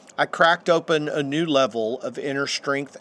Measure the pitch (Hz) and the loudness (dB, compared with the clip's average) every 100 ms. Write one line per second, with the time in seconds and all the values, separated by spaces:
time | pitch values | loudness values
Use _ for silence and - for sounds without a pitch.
0 | - - 131 - 165 175 - 165 - 160 | -8 -2 -2 2 4 4 2 2 2 -2
1 | 151 - 139 147 170 139 131 113 110 123 | 0 -2 -2 -2 2 2 2 0 -4 -4
2 | 127 120 139 139 139 - - 139 143 - | -8 -6 -6 -4 -4 -4 -4 -4 -6 -10